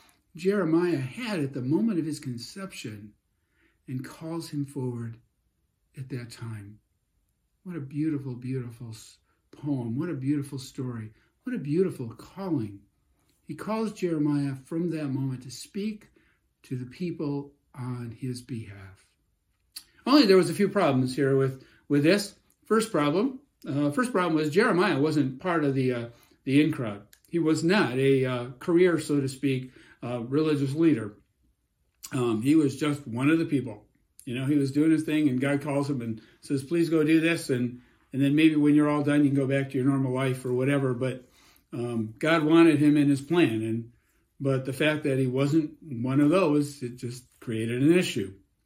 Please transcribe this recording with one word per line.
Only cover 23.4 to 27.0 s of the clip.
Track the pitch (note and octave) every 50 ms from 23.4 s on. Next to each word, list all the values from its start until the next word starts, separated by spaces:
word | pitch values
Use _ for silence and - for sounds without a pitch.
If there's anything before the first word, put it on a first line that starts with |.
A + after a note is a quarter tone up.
| _ _ _ _ - -
uh, | C#3 C#3+ D3 D3
first | C#3+ C4 B3 - -
problem | F#3+ F3+ F3 D#3+
was | D3+ D#3 D3+
Jeremiah | C#3 F#3 A#3 B3+ F#3+ E3+ G3 G#3 D#3 C3+
wasn't | C#3+ D#3 C#3+ D3+ C3+ B2+ B2+ -
part | - F#3 E3+ E3 D3+
of | C#3 C3+
the, | C3+ C3 B2+
uh, | B2 A#2+ A#2 A2+ - _ _ _ _ _ -
the | C3+ C3 C#3+ D#3
in | D#3+
crowd. | - - B2+ A2 G2+ G#2